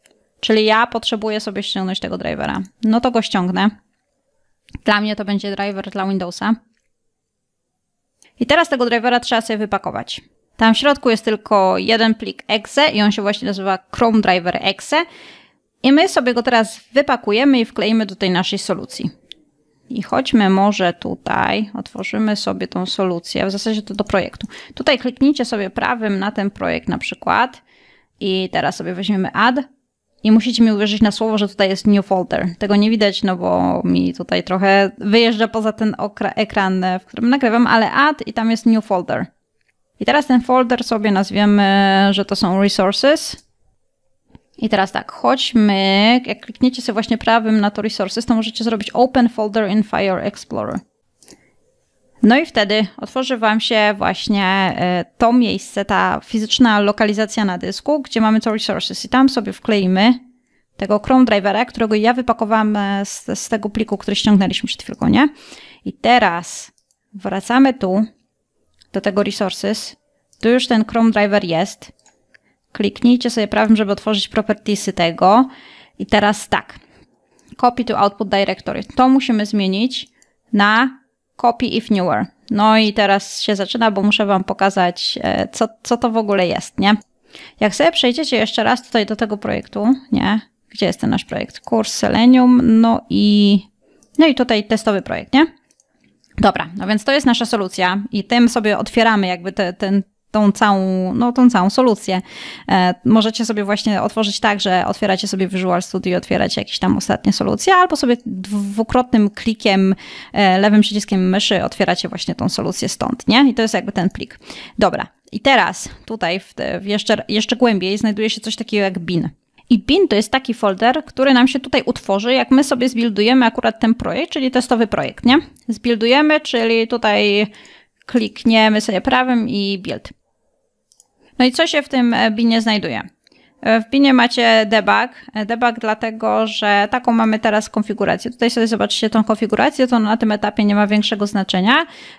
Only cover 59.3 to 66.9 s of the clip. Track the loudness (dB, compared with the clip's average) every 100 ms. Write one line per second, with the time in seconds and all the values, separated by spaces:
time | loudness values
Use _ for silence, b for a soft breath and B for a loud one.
59.3 | 2 -4 -8 -4 -2 0 2 2 2 -4
60.3 | _ _ _ _ -10 -2 -2 2 4 4
61.3 | 4 2 0 -2 -4 -2 2 2 0 -2
62.3 | -2 0 0 0 0 -2 -4 -6 -10 -10
63.3 | -10 -6 -6 -4 -6 -4 -4 -4 -2 4
64.3 | 4 4 -2 -6 -10 -12 -4 2 4 2
65.3 | B B B B B -14 -4 2 4 2
66.3 | 0 -6 -14 -18 _ _